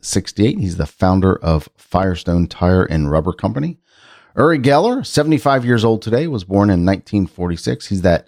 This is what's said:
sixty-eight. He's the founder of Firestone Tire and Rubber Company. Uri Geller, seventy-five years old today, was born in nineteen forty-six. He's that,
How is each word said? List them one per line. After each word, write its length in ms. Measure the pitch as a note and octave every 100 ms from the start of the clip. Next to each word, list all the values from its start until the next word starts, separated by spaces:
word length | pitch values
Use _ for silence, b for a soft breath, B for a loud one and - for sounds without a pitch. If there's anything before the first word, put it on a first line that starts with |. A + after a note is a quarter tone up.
sixty-eight. 560 | - G2+ - - A2 G#3
He's 180 | F#2+ E2+
the 100 | D2+
founder 500 | - F#2 F#2+ F#2+ -
of 320 | E2 D#2 - _
Firestone 720 | _ F2+ F#2+ F2 - F2 E2+
Tire 360 | - F2+ F#2
and 260 | - D#2+ C#2+
Rubber 220 | D#2 E2+
Company. 460 | - G2+ B2+ E3 E3 _ b b b b -
Uri 220 | D3+ D#3
Geller, 480 | C3 C#3+ C3+ B2+ -
seventy-five 580 | D3 D3+ D3+ C#3+ C3
years 200 | A#2+ A#2
old 180 | A2+ A2+
today, 240 | A2 A#2+ E3
was 160 | A#2+
born 240 | F2+ G2 G#2
in 160 | F2
nineteen 440 | F2+ G2 - G#2 F2+
forty-six. 580 | - F2 E2 A2+ C3 -
He's 160 | G2
that, 240 | F2+ E2